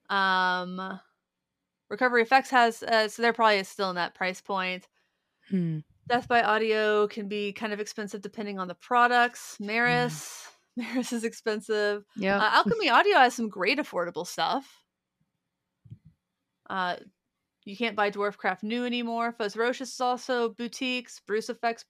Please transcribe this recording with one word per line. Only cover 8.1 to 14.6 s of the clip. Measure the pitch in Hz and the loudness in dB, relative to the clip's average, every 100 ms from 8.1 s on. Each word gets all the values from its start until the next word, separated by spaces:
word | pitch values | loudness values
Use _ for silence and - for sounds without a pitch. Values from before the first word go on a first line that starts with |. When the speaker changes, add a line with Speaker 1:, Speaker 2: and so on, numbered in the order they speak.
| 214 | -10
Speaker 1:
depending | 202 214 208 196 | -12 -10 -8 -6
on | 180 | -8
the | |
products. | 175 - 247 240 247 240 - - - | -10 -2 4 4 4 2 0 -16 -10
Speaker 2:
Yeah. | 202 | -4
Speaker 1:
Maris, | 226 240 247 247 147 - - - - | 0 2 2 0 -4 -12 -16 -18 -20
<laughs> | _ 240 | _ -10
Maris | 226 247 240 | -6 -4 -4
is | 233 | -4
expensive. | 226 - 226 214 214 214 208 208 - - | -4 -6 -4 -4 -2 0 0 0 -6 -4
Speaker 2:
Yep. | 190 202 | 0 2
Speaker 1:
Uh, | 208 | 4
Alchemy | 285 427 453 311 | 4 4 2 4
Audio | 247 403 349 | 6 6 6
has | 254 | 6
some | 247 220 | 4 -6
great | 190 190 277 | -2 0 0
affordable | - 185 170 156 175 | -2 -2 -4 -4 -8
stuff. | - 165 175 | -2 -2 -2